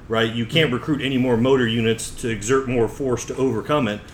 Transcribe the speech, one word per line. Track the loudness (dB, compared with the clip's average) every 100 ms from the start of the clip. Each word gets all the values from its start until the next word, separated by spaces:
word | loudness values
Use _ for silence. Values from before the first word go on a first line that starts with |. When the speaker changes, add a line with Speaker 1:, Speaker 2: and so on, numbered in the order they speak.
| -4
Speaker 1:
right? | 0 0
You | 0 0
can't | 2 2
Speaker 2:
Mm-hmm. |
Speaker 1:
recruit | 0 -2 -2
any | 0 0
more | 2 4
motor | 4 4 2
units | 2 0 0 -4 -6
to | -6
exert | -4 0 0 2
more | 0 0
force | -2 -2 -2 -4
to | -2
overcome | 0 0 -2 0 0
it, | -4 -10